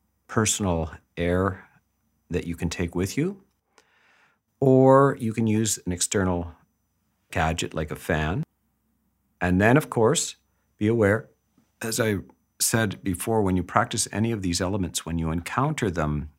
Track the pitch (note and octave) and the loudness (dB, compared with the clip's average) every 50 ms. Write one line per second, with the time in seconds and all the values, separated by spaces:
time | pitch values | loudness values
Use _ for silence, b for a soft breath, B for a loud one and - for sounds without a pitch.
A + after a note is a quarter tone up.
0 | _ _ _ _ _ - - A#2 A2 G#2 - - G#2+ F#2+ F2 E2 D#2+ D#2 - - | _ _ _ _ _ -4 0 0 2 2 0 -2 0 0 0 0 -2 -4 -8 -16
1 | _ _ - - E2+ F2 F2+ F2+ F#2+ G2+ F#2+ F#2 - - _ _ _ _ _ _ | _ _ -8 -4 -2 0 2 2 0 0 -2 -6 -14 -20 _ _ _ _ _ _
2 | _ _ _ _ _ - E2 E2 D2 E2 D#2+ - F2 E2 - - F2 F2 - E2+ | _ _ _ _ _ -6 -6 -6 -4 -6 -8 -6 -6 -6 -4 -4 -6 -4 -2 -4
3 | F#2 F#2+ - C3+ D3+ F#3 G3+ - _ _ _ _ _ _ b b b b b b | -4 -4 -2 -4 -4 -4 -4 -10 _ _ _ _ _ _ b b b b b b
4 | b b b b b b b b b _ _ - C#3 C3+ C3 C3 C3 C3 C3+ C3+ | b b b b b b b b b _ _ 0 4 6 6 8 8 8 8 8
5 | C#3 C#3 C3+ C3+ B2+ A2+ G#2+ - A2+ A2 G#2+ A2 A2+ G#2+ - - - F2+ F2+ F2 | 6 4 2 -2 -4 -6 -2 -2 0 2 2 2 0 0 -2 -4 -4 -6 -4 -4
6 | - - - G#2 F#2+ F#2 F2+ F2 E2+ E2 D#2 _ _ _ _ _ _ _ _ _ | -4 -2 0 0 2 2 0 -2 -4 -8 -12 _ _ _ _ _ _ _ _ _
7 | _ _ _ _ _ - - F2+ E2 D#2+ D#2+ E2 - - - D#2 D#2+ D#2 D#2 D2 | _ _ _ _ _ -8 -4 -2 0 0 0 -2 -4 -6 -4 -6 -6 -6 -8 -10
8 | - - F2 D#2 D2+ D2+ F#2+ C3+ D#3+ _ _ _ _ _ _ _ _ _ _ _ | -4 -2 -2 0 0 -2 -2 -4 -6 _ _ _ _ _ _ _ _ _ _ _
9 | _ _ _ _ _ _ _ - F2 F2 F2+ F#2 G#2 A2 B2 D3+ D3+ - - B2 | _ _ _ _ _ _ _ -4 -2 2 2 4 6 6 6 4 2 0 -2 2
10 | A2 A2+ D#3 E3 - - - _ _ _ _ _ _ _ _ - G#2 G#2+ A#2 A#2 | 2 2 2 0 -4 -6 -10 _ _ _ _ _ _ _ _ -4 -2 0 2 2
11 | G#2+ G2 G#2 A2 - - _ _ _ _ _ _ _ _ _ - - A2+ A2 - | 4 2 2 0 -2 -10 _ _ _ _ _ _ _ _ _ -10 -8 -6 -2 -2
12 | A#2 A2 G#2 F2+ - - - _ _ _ _ - - - - A2+ A2+ G2+ - - | 0 0 0 -2 -4 -10 -20 _ _ _ _ -4 -4 0 0 0 0 0 -2 -6
13 | - G2+ F2+ - - A2+ A2+ A2 G#2 F#2+ F#2 F#2 F2 - - A2 G#2+ - - A2+ | -6 -6 -6 -4 -2 -2 0 2 2 2 0 0 -2 0 0 0 0 0 -2 -4
14 | - - - G2 A2 A#2 A#2 G#2+ F#2+ F2+ E2+ - F#2+ F2+ G2+ G#2 F2+ D#2+ - - | -4 -4 -2 -2 -2 -2 -2 -4 -4 -2 -2 -2 -2 -2 -2 -2 -4 -4 -6 -8
15 | - E2 E2 E2+ E2 D#2+ D#2+ F2 F2 - - - C3+ D#3 D#3 - B2 G2+ E2 E2+ | -8 -4 -4 -2 -2 -2 -2 -4 -6 -6 -4 -2 -2 -2 -2 -2 -2 -2 0 0
16 | D#2 D2+ D2+ D2 C#2+ D2 - | -2 0 -2 -2 -4 -8 -14